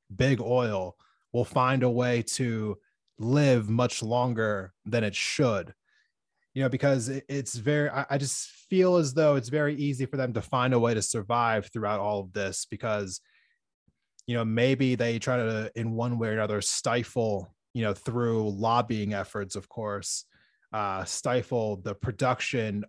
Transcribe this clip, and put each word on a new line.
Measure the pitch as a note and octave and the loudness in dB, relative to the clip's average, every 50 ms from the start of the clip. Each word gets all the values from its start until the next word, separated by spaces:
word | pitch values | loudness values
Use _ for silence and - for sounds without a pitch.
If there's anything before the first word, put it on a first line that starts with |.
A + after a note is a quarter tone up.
| _ - G2 | _ -12 0
big | F#2 B2+ C#3 C3+ A2 | 2 2 2 2 2
oil, | A2+ A2+ B2 B2+ B2 A2 G#2 F#2+ F#2 F2 - _ _ _ _ _ _ _ | 0 0 2 2 2 0 -2 -2 -4 -6 -10 _ _ _ _ _ _ _
will | - A#2+ A#2+ | -2 -2 -2
find | - - C#3 B2+ B2+ C3+ B2+ | 0 2 2 2 4 4 4
a | B2+ B2 | 2 2
way | A#2 B2 B2 B2 A#2+ A#2+ | 2 2 2 2 0 0
to | A2 - - - C3 A#2+ A2+ A2 G#2+ G#2 G2 - _ _ _ _ _ _ _ - | 0 -2 -4 -2 -2 -2 -2 -2 -2 -4 -6 -6 _ _ _ _ _ _ _ -6
live | G#2+ A#2 C3+ D3 D3 C#3 B2+ A#2+ G#2+ G#2 | -2 2 2 4 6 6 4 4 2 2
much | A2+ A#2+ B2 A#2+ - - | 2 2 2 0 0 -4
longer | A2+ A2 A#2+ B2 B2 B2+ A#2 A2+ A2 G#2+ G#2 G2 F#2 F#2+ - _ _ | -4 -2 0 0 0 0 0 0 0 0 -2 -4 -6 -10 -16 _ _
than | G#2+ A#2+ A#2 | -2 0 0
it | A2 G2+ F#2+ | 0 0 -2
should, | - - - - - C#3 A#2+ G#2 F#2+ E2+ - - _ _ _ _ _ _ _ _ _ _ _ _ _ _ _ | -4 -4 -2 0 2 2 2 2 0 -4 -6 -14 _ _ _ _ _ _ _ _ _ _ _ _ _ _ _
you | _ C3 | _ 0
know, | C3+ B2 | 0 0
because | C3+ - D3 C#3 C3+ B2+ A2 C3 | 2 2 4 4 4 2 0 -2
it, | C3+ C3+ - - | -6 -8 -6 -6
it's | C#3 C#3 B2 - - | -6 -6 -6 -6 -8
very, | B2 G#2 D3 D3 D3 D3 D3 | -4 0 0 2 2 0 0
I, | - C3+ C#3 - | -2 -4 -2 -2
I | C#3 C#3 | -2 -2
just | C#3 B2+ - - - - - - - _ | -2 -2 -4 -6 -8 -12 -16 -20 -6 _
feel | F#3+ F#3 F#3 F3+ F3+ | 4 4 6 6 6
as | F3 D#3 C3+ B2+ | 4 4 2 2
though | D#3+ D#3 D3 C#3+ | 4 6 6 6
it's | C3+ A2+ A#2+ | 4 2 0
very | D3 D3+ D3 D3 D3+ | 0 0 0 0 0
easy | C#3+ C#3+ C#3+ C3+ B2 C3+ | 0 -2 -2 -2 -2 -4
for | - - C3+ | -2 -2 -2
them | C3 B2 G#2+ | -2 -2 -2
to | A2+ | -4
find | - - C#3 B2 B2 C3 B2+ | -4 0 0 2 4 4 4
a | A#2+ | 4
way | A#2 A#2+ | 4 4
to | A#2 A2 | 2 0
survive | - - - A#2 G2+ G2+ A#2 A#2+ A#2 A#2 A2 G#2+ G2+ - | 0 -2 -2 -4 -2 0 0 2 2 2 2 0 -2 -4
throughout | - A2 G#2+ G2+ G#2+ G2 | -6 -4 -2 -2 -2 0
all | G2+ G#2+ G#2 G2+ | 0 -2 -2 -4
of | F#2+ F#2 - | -4 -6 -4
this, | G#2 G2 F#2+ F#2 - - - | -4 -4 -2 -4 -6 -8 -8
because, | G#2+ - - A2 G#2+ G#2 G2+ F#2 F#2 - - _ _ _ _ _ _ _ _ _ _ _ _ _ _ _ _ _ _ _ _ | -8 -6 -4 -2 -2 -2 -2 -6 -8 -12 -14 _ _ _ _ _ _ _ _ _ _ _ _ _ _ _ _ _ _ _ _
you | - A#2+ | -4 -2
know, | A#2 A2+ | 0 0
maybe | A2 A2 A#2 B2 C3 C3+ C3 C3+ B2+ B2+ | 0 2 4 4 4 4 2 2 2 2
they | G#2+ A#2 A#2 A#2 A2+ | 2 0 0 0 -2
try | - C3 B2+ B2 | -2 -2 0 0
to, | A2+ A2+ A2 G#2+ G#2+ - - | 0 0 -2 -2 -4 -6 -6
in | A#2+ A2+ A2+ | -4 -4 -2
one | A2+ A2+ A#2 B2 A#2+ A2+ | -2 -2 -2 -2 -2 -2
way | A2+ A2 | -2 -2
or | |
another, | G#2+ A2 G#2+ G#2 G#2+ G#2 | 0 0 0 0 -2 -2
stifle, | - - - - - B2 A#2 B2 A#2 - - B2 A2+ G#2+ G2+ F#2+ F#2 - _ _ _ _ | -2 -2 -4 -2 0 0 0 0 -2 -2 -2 -2 0 0 -2 -4 -6 -10 _ _ _ _
you | - A#2 | -6 -2
know, | A2 G#2 G2 | 0 0 -2
through | - - B2+ A#2 A#2+ A#2+ A#2 A2+ A2 G#2+ G#2 | -2 -4 -4 -2 0 0 2 2 0 0 -2
lobbying | G2+ G2 A2 A2+ A#2 A#2+ A2+ A2 A2+ G#2+ G#2 G#2 G#2 | -2 0 2 2 4 2 2 2 -2 -2 -2 -2 -2
efforts, | G2 F#2+ - - G#2 G2+ F#2+ - | -4 -6 -6 -6 -8 -8 -6 -8
of | G2+ - _ | -10 -10 _
course, | - A#2 G#2+ G#2 G2+ G2 - - - - - _ _ _ _ _ _ _ _ _ | -10 -8 -6 -6 -6 -6 -6 -6 -8 -8 -10 _ _ _ _ _ _ _ _ _
uh, | - A2 G#2 G2 F#2+ F#2+ F#2 | -6 -4 -2 -2 -4 -4 -6
stifle | - - - - C3 B2+ B2 - - C3 A#2 A2 G#2+ G2+ F#2+ | -6 -8 -6 -2 0 0 0 0 0 -2 -2 0 -2 -4 -4
the | F#2 G#2 G2 | -6 -8 -8
production | - - C3 G#2 - C3+ B2+ B2 - - - - A#2+ A2 G#2+ G2+ G#2 G#2 | -6 -6 -6 -2 0 0 0 0 0 -2 -4 -2 -2 -2 -2 -4 -4 -6